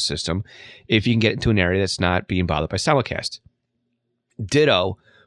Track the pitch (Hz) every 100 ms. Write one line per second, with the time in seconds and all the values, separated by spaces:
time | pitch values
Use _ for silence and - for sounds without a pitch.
0 | - 76 - 90 - - - - - 110
1 | 120 113 110 - 120 104 90 95 95 -
2 | 90 90 - 92 87 76 80 95 - 143
3 | 113 - - - _ _ _ _ _ _
4 | _ _ _ - 104 143 151 95 95 95
5 | _ _